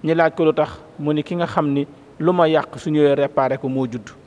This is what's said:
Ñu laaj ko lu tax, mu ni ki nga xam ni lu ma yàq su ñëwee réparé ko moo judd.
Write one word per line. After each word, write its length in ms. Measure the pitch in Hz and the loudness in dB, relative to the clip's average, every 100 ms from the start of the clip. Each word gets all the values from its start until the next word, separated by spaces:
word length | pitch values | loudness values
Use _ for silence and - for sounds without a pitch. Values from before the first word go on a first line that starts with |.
Ñu 120 | 151 165 | 0 2
laaj 180 | 160 160 | 2 2
ko 100 | 160 | 0
lu 80 | |
tax, 260 | 156 151 - - - | 2 -2 -4 -20 -8
mu 140 | 147 | -2
ni 80 | 151 | -2
ki 120 | 147 175 | -4 -4
nga 100 | 170 | -2
xam 220 | - 147 | -2 0
ni 140 | 139 143 - - - | -2 -4 -10 -20 -2
lu 120 | 160 | 0
ma 140 | 180 160 | 2 4
yàq 300 | 160 - 143 | 2 -2 -10
su 100 | - | -2
ñëwee 240 | 151 147 139 | 2 4 4
réparé 420 | 139 - 131 131 | 0 0 -2 -2
ko 80 | 135 | -4
moo 160 | 131 131 | -4 -4
judd. 240 | 120 107 - | -6 -14 -20